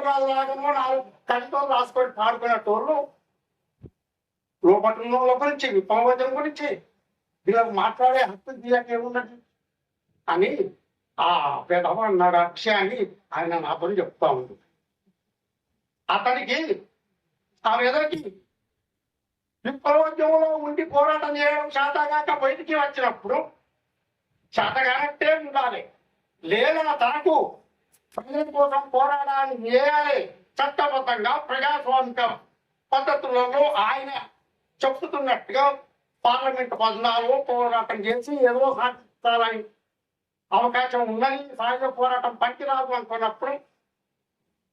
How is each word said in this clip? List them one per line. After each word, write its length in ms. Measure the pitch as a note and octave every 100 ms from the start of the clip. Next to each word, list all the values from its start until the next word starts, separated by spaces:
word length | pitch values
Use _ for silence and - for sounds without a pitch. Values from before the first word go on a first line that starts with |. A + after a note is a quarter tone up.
| C#4
రాజు 220 | C#4 C4+
లాగనో 340 | C4 C4+ C4+ C#4+ C#4
నాలుగు 240 | C4 C4 C4 - -
కవితలు 380 | A#3+ B3 C#4 C#4+
రాసుకొని 400 | B3+ A3+ C4 - -
పాడుకునేటోళ్ళు 760 | A3 A#3 A#3+ A3+ G#3+ A3 C#4 D4 C#4+ _ _ _ _ _ _ _ - _ _ _ _ _ _ _ F3+
లోపల 260 | G3+ G#3+ A3+
ఉన్న 120 | A#3 B3
వాళ్ళ 100 | B3+ B3
గురించి, 240 | C#4+ C#4+ C4 G3
విప్లవోద్యమం 580 | F#3+ A3 A#3+ B3 C4 C4+
గురించి 300 | D4+ D4 D4 - - _ _ _ _ _ F3+
వీళ్ళకి 260 | A3+ A3+ G3
మాట్లాడే 420 | G#3+ A3 B3+ C4 A3
హక్కు 200 | G3 - C4
వీళ్ళకి 300 | A#3+ B3 A#3 A#3
ఏమున్నది 400 | B3 A#3+ A3 - _ _ _ _ _ _ _ _ -
అని 180 | E3+ G3+ D4 - - _ _ _ -
ఆ 140 | E3 - - - -
విధవ 280 | F3 F3 A3 A3
అన్నాడు 280 | F#3 F3+ F3
అక్షయ 320 | F3 - A3 G#3
అని 160 | F#3+ B3 G3 - _ -
ఆయన 220 | E3+ E3+
నాతో 260 | D3+ D#3+ E3+ G3
చెప్తా 300 | - - D#3+ B2+
ఉంది. 180 | B2+ G2 _ _ _ _ _ _ _ _ _ _ _ _ _ _ -
అతనికి, 440 | G3+ B3 B3+ - C#4+ D#4 F#3+ - _ _ _ _ _ _ _
ఆ 80 | A3+ A#3+
విధవకి 400 | B3 D4 D4+ D#4+ G#3 - _ _ _ _ _ _ _ _ _ _ _ _
విప్లవోద్యమంలో 840 | A3+ C#4 D4 D4+ D#4 D#4+ D#4 D#4+ D#4+ D#4 D4
ఉండి 180 | D4 D#4+
పోరాటం 380 | C#4+ D4+ D#4 D4 D4
చేయడం 280 | D4 D4 D4 C#4
చేతగాక 540 | C#4+ D4 D4 D4+ D4 D4
బయటికి 300 | C4+ D#4 D#4+ D#4
వచ్చినప్పుడు 560 | C#4+ C#4 A#3+ - G3+ C#4+ - - _ _ _ _ _ _ _ _ _ -
చేతగానట్టే 760 | A3+ C4 C4 B3+ D4 D4 D4 D#4+
ఉండాలి, 400 | D4 C#4 B3 G3 - _ _ _ _ _
లేదా 500 | E3 G#3+ C#4+ D#4+ D#4 C#4+
తనకు 320 | A#3+ D4 D#4 D4+ - - _ _ _ _ _ -
ప్రజల 260 | B3 D4 D4+ D4
కోసం 260 | C#4+ C#4 C#4 B3+
పోరాటాన్ని 600 | C#4 C#4+ C#4+ C4+ C4+ A#3+ A3+
చేయాలి, 500 | B3+ C#4+ D4 C#4+ C#4 - - _ -
చట్టబద్ధంగా 720 | C#4+ - D4 C4+ B3+ A#3 A#3 - -
ప్రజాస్వామిక 720 | C4 C#4 D4 B3+ C4 B3 A#3+ A#3 F3+ - _ _ _ _
పద్ధతులలో 720 | C4+ C4+ C#4+ C4+ B3 B3 C#4 D4 D4 G#3+
ఆయన 240 | C4+ C#4 C4+ - _ _ _ _ -
చెప్తున్నట్టుగా 840 | C4+ C4+ E4+ C#4+ C4 A#3+ - C4 C#4 C4+ - _ _ _ A#3+
పార్లమెంట్ 480 | B3+ C4+ B3+ A#3+ G#3
భవనాల్లో 540 | A3+ A3+ A#3 A#3 A#3 C4+ C4+
పోరాటం 500 | A#3+ A#3+ A#3 A3+ A3+ G#3
చేసి 240 | B3 A#3+ C#4+ B3
ఏదో 140 | B3 C4+ B3+
సాధించాలని 840 | B3 A#3+ _ _ A#3 A#3 A3+ A3 G#3+ _ _ _ _ _ _ _ - F#3+
అవకాశం 440 | A#3+ B3 B3 B3 A#3
ఉన్నది, 300 | A3 C4+ C#4 C#4+ A#3
సాయుధ 260 | A#3 B3+ C4 B3
పోరాటం 340 | B3+ B3+ B3 A#3
పనికిరాదు 500 | A#3+ B3+ C#4 C4 C4 B3
అనుకున్నప్పుడు 560 | A3+ A3+ A3 A3 C4 C#4+ - _ _ _ _ _ _ _ _ _ _